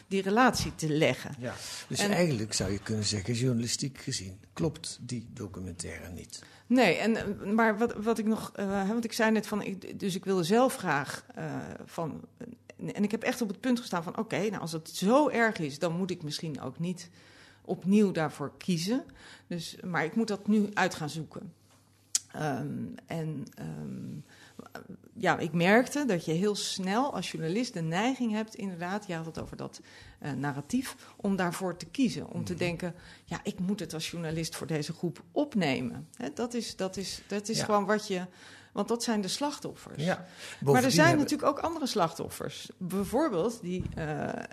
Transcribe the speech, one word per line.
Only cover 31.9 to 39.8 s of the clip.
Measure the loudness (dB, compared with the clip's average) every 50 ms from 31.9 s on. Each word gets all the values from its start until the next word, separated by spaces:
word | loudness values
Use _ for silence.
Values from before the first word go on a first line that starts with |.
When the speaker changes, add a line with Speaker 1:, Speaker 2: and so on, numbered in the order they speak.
| 0 2 2 2 2 -2 -8 -6
Speaker 1:
Om | -6 -6 -4
te | -4 -2
Speaker 2:
Mhm. | 0 0
Speaker 1:
denken, | -2 0 -2 -4 -6 -6 -8 -18 -20 -20 -20 _
ja, | -8 -8 -6 -6
ik | -8 -4 -4
moet | -2 -2 -2 -2
het | -4 -6 -6
als | -6 -6 -6
journalist | -6 -6 -4 -4 -2 -2 -4 -4 -6
voor | -8 -4
deze | -2 -2 -2 -2 -4 -4
groep | -4 -4 -4 -4 -6 -16 -4
opnemen. | 0 0 0 2 2 2 4 4 2 2 0 -4 -6 -8 -12 -14 -12
Hè, | -8 -8 -8 -4
dat | -4 -4 -2 -2
is, | -4 -4 -6 -4
dat | -4 -4 -4 -4
is, | -6 -6 -6 -8 -10 -8
dat | -6 -6 -4 -2 -2
is | -2
Speaker 2:
Ja. | 0 2
Speaker 1:
gewoon | 4 4 4 6
wat | 4 2 2 2
je, | -2 -4 -4 -4 -6 -12 -20 -20 -20 -20 -20 -20 -8
want | -4 -2 0
dat | 0 0 0 2
zijn | 0 2 0
de | 0
slachtoffers. | 0 -2 -2 -2 -4 -4 -4 -8 -10 -10 -10